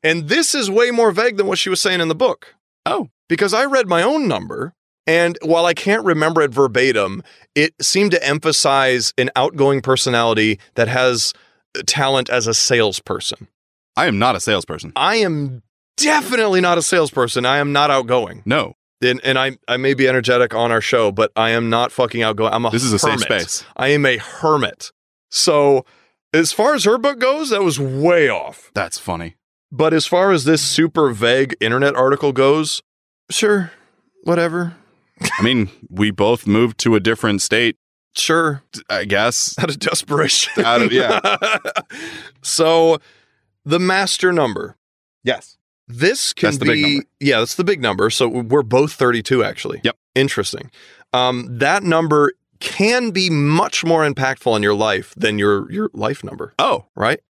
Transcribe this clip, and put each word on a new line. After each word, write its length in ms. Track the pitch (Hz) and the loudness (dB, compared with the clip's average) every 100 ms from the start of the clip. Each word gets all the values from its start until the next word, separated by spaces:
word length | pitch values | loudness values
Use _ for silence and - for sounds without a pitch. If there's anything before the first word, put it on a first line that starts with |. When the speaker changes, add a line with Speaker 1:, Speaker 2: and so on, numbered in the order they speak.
Speaker 1:
And 240 | 160 170 151 | 0 -2 0
this 260 | 269 - | 0 0
is 160 | 285 208 | -2 0
way 220 | 196 240 | 2 2
more 180 | 240 226 | 2 2
vague 260 | 185 240 202 | 2 -2 0
than 120 | 202 | -2
what 100 | 190 | -2
she 100 | - | -2
was 120 | 185 | -2
saying 200 | 202 185 | 0 0
in 60 | 165 | -2
the 80 | |
book. 400 | 160 254 - - _ _ _ - | 0 0 -2 -10 _ _ _ -4
Speaker 2:
Oh. 240 | 392 185 _ _ | -4 -6 _ _
Speaker 1:
Because 240 | 165 202 | -2 0
I 120 | 220 | 0
read 240 | 277 269 208 | 0 0 2
my 140 | 170 | 2
own 260 | 196 311 254 | 2 0 0
number, 440 | 110 - - 147 _ _ _ | -4 -6 -10 -10 _ _ _
and 320 | - 165 170 170 | 0 2 2 -2
while 240 | 156 165 175 | 0 2 2
I 80 | |
can't 300 | 170 196 214 | 0 0 0
remember 380 | 208 156 156 165 | 2 0 2 2
it 100 | 143 | 0
verbatim, 720 | 120 135 117 131 110 98 98 - _ _ 143 | 2 2 4 2 2 -2 -6 -14 _ _ -2
it 180 | 156 _ | -2 _
seemed 300 | 147 190 202 | -2 0 2
to 120 | 175 | 0
emphasize 880 | 135 151 156 151 147 135 131 127 104 - | 0 -2 -2 0 2 2 2 0 -2 -2
an 120 | 127 | -2
outgoing 480 | - 135 165 139 139 | 0 -2 2 2 2
personality 800 | 131 131 - 120 117 110 110 101 _ - | 0 0 0 0 2 2 0 -2 _ -4
that 100 | 117 | -2
has 480 | 127 127 120 - - _ _ _ - - | 2 0 0 -4 -6 _ _ _ -8 -6
talent 440 | 143 135 135 123 | -2 0 0 0
as 160 | 123 113 | -2 -2
a 80 | |
salesperson. 920 | 110 - 120 110 92 - 92 - - - _ _ _ _ - | -2 0 2 2 -2 -8 -8 -6 -10 -16 _ _ _ _ -2
Speaker 2:
I 100 | 165 | 0
am 140 | 101 | 2
not 160 | 123 101 | 0 0
a 40 | |
salesperson. 520 | - 101 - 78 - | 0 -2 -2 -12 -8
Speaker 1:
I 220 | - 160 220 | -2 0 2
am 460 | 196 156 139 127 _ _ _ - | 0 -2 -6 -10 _ _ _ -4
definitely 640 | 302 302 - 247 214 185 | 0 0 0 -2 0 2
not 180 | 180 175 | 2 0
a 40 | |
salesperson. 640 | 151 185 151 - 120 123 | 0 0 0 0 -2 0
I 140 | 123 143 | 0 0
am 140 | 143 | 0
not 180 | 143 147 | 0 2
outgoing. 520 | 135 120 123 101 95 101 | 0 2 0 0 -8 -2
Speaker 2:
No. 280 | 143 120 - _ _ | -2 -2 -10 _ _
Speaker 1:
And, 180 | 123 127 | 0 0
and 160 | - 131 | 0 0
I, 180 | 135 131 - | -2 -6 -6
I 100 | 123 | -2
may 180 | 135 | 0
be 120 | 135 131 | 2 2
energetic 480 | 127 117 123 123 | 2 2 2 2
on 160 | 110 117 | 0 0
our 100 | 113 | 0
show, 300 | - 123 107 | 0 2 2
but 220 | 98 107 | 2 -2
I 160 | - 113 | 0 0
am 180 | 117 117 | 0 0
not 220 | 117 120 | 0 -2
fucking 320 | - 120 117 | -2 -4 -2
outgoing. 300 | 113 107 110 | -4 0 -2
I'm 100 | 110 | 0
a 60 | 117 | -2
Speaker 2:
This 140 | 113 | -2
is 80 | 127 | 0
a 60 | 104 | 0
safe 100 | 127 | 0
Speaker 1:
hermit. 80 | 110 | -2
Speaker 2:
space. 400 | - 107 85 - - - | -2 -2 -4 -8 -10 -6
Speaker 1:
I 120 | 131 | 0
am 180 | 147 139 | 2 2
a 120 | 120 | -2
hermit. 760 | - - 160 151 113 - - _ _ _ _ | -6 -4 0 0 -2 -8 -20 _ _ _ _
So 560 | - - 147 143 135 - _ _ _ _ | -2 2 4 4 4 0 _ _ _ _
as 200 | 156 165 | 0 0
far 220 | - 233 | 2 2
as 100 | 294 | 2
her 120 | 196 240 | 2 2
book 220 | 277 269 | 0 0
goes, 320 | 254 294 302 | -2 -2 -2
that 120 | 208 | 0
was 180 | 190 143 | 0 -2
way 480 | 135 131 160 175 143 | -4 0 2 4 2
off. 420 | 95 71 - _ | 0 -6 -14 _
Speaker 2:
That's 220 | - 87 - | -6 -6 -6
funny. 380 | - 85 82 _ _ _ _ | -8 -8 -8 _ _ _ _
Speaker 1:
But 200 | 123 151 | 0 2
as 140 | 160 - | 2 2
far 240 | 180 196 | 2 4
as 140 | 175 | 2
this 180 | 131 160 | 2 2
super 480 | - - 160 165 147 | 2 0 0 2 0
vague 440 | 110 117 127 135 - | 2 2 2 0 -2
internet 360 | 110 123 139 127 | -2 2 2 2
article 360 | 131 139 147 | 2 2 0
goes, 480 | 127 135 151 151 - _ _ _ _ _ | 2 4 2 0 -6 _ _ _ _ _
sure, 440 | - 214 202 170 - _ _ _ _ | -2 0 0 -2 -12 _ _ _ _
whatever. 540 | - 170 170 170 175 170 _ _ _ _ - - | -2 0 0 -2 -6 -8 _ _ _ _ -8 -2
Speaker 2:
I 40 | |
mean, 260 | 107 127 101 - - | 0 2 -2 -6 -14
we 200 | 92 107 | -2 -2
both 340 | 95 104 120 - | 2 0 2 2
moved 320 | 104 120 110 | 2 2 0
to 160 | 120 | 2
a 60 | 110 | 2
different 420 | 98 113 113 101 | 2 0 0 -2
state. 340 | - 107 117 - _ _ _ | 0 0 0 -2 _ _ _
Speaker 1:
Sure. 480 | - - 165 160 139 _ 117 - | -8 0 0 0 -4 _ -20 -6
Speaker 2:
I 160 | 98 | -6
guess. 540 | 98 101 113 - - - | -2 0 0 0 -6 -4
Speaker 1:
Out 100 | 175 | -6
of 100 | 143 | -4
desperation. 840 | 160 165 - 147 151 - - - | -4 -4 -4 -2 0 0 -2 0
Speaker 2:
Out 160 | 117 120 | 2 2
of, 100 | 110 | 2
yeah. 260 | 127 127 - | 2 2 0
Speaker 1:
<laughs> 380 | 196 208 220 214 - - - 269 330 - - _ | 0 -2 -2 -2 -4 -8 -8 -16 -14 -16 -20 _
So, 560 | - - 160 165 165 156 _ _ _ _ _ _ | -6 0 4 4 4 2 _ _ _ _ _ _
the 160 | 143 170 | -2 0
master 520 | 180 190 190 - 185 | 0 0 -2 0 0
number. 440 | 175 131 92 85 - _ _ _ _ | 2 0 -2 -10 -14 _ _ _ _
Speaker 2:
Yes. 340 | 120 123 - _ _ _ _ | -4 -4 -6 _ _ _ _
Speaker 1:
This 440 | 120 165 262 - | -2 -2 0 -4
can 140 | - - | -2 -2
Speaker 2:
That's 100 | 139 | 0
the 60 | |
big 100 | - | 0
Speaker 1:
be 80 | - 147 | 0 0
Speaker 2:
number. 120 | 143 - _ | -2 -4 _
Speaker 1:
Yeah, 180 | 139 117 | 0 2
that's 140 | 117 - | 0 -2
the 80 | |
big 160 | 180 185 | -2 0
number. 300 | 120 95 104 | -2 0 0
So 180 | - 123 | 0 -2
we're 340 | 120 117 139 | -2 0 0
both 300 | 120 127 151 | 2 2 0
thirty-two, 520 | - 123 120 104 131 | 0 0 0 0 0
actually. 360 | 104 - - - | 0 -4 -10 -4
Speaker 2:
Yep. 120 | 117 - _ | -6 -6 _
Speaker 1:
Interesting. 560 | 127 139 - 98 - - _ - - _ | 0 0 -2 -6 -8 -16 _ -20 -20 _
Um, 460 | 127 127 127 123 120 | 0 0 -2 -8 -2
that 240 | 139 190 | 0 0
number 500 | 190 160 165 151 147 - _ _ | 0 0 2 2 2 0 _ _
can 500 | - - 208 247 233 | -12 -2 0 2 -2
be 200 | 190 185 | -2 -2
much 540 | 156 143 160 - - | 0 2 2 0 -2
more 180 | 165 165 156 | 0 2 0
impactful 480 | 135 131 131 - 110 | 0 -4 -2 -2 0
in 60 | |
your 120 | 104 | 2
life 400 | 104 107 95 - - | 2 0 -2 -6 -4
than 220 | 110 104 | -4 0
your, 320 | 101 101 - | 0 0 -2
your 200 | 185 214 | -6 -6
life 320 | - - 139 | -4 -6 -6
number. 300 | - - 107 - | -12 -12 -12 -2
Speaker 2:
Oh. 280 | - 135 - - | -2 -2 -6 -4
Speaker 1:
Right? 240 | 110 151 _ | -2 -2 _